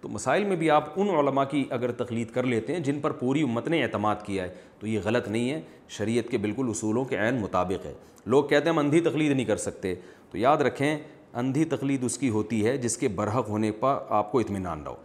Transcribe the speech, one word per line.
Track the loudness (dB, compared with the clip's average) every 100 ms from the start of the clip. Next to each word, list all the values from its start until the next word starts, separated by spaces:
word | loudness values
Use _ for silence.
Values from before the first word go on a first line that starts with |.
تو | -8
مسائل | -6 0 2
میں | 2 0
بھی | 4
آپ | 4 2 -2
ان | 2
علماء | 4 2 2
کی | 0 0 -2
اگر | -2 -2
تقلید | -2 -4 -4 -4
کر | -2
لیتے | 0 0 0
ہیں | -4
جن | -2 -2
پر | -2
پوری | -2 0 2
امت | 2 0 0
نے | 0
اعتماد | 0 0 0 0
کیا | -2 -4
ہے، | -6 -10 -20 -12
تو | -4
یہ | -2
غلط | 2 0 0
نہیں | -2 -2
ہے، | -4 -8 -20 -18
شریعت | -6 -2 0 0
کے | -2
بالکل | -2 -2 -2
اصولوں | -2 0 0
کے | 0 0
عین | 0
مطابق | 0 0 0 0 -2 -6
ہے۔ | -14 -18 -16 2
لوگ | 2
کہتے | 6 2
ہیں، | 4
"ہم | 2
اندھی | 4 4
تقلید | 2 2 2
نہیں | 2 2
کر | 0
سکتے"، | -2 -4 -6 -6 -10 -20 -12
تو | 0
یاد | 4 4
رکھیں، | 2 2 -2 -2 -8 -20 -12
اندھی | -4 -2 0
تقلید | 0 0 -2 0
اس | -2 0
کی | 0
ہوتی | 0 0 2 2
ہے | 2
جس | -2 0
کے | -2
برحق | 0 0 0 0
ہونے | 0 0
پر | 0 0 0 0
آپ | 0 2
کو | 0
اطمینان | 0 -2 -4 -6
نہ | -10
ہو۔ | -14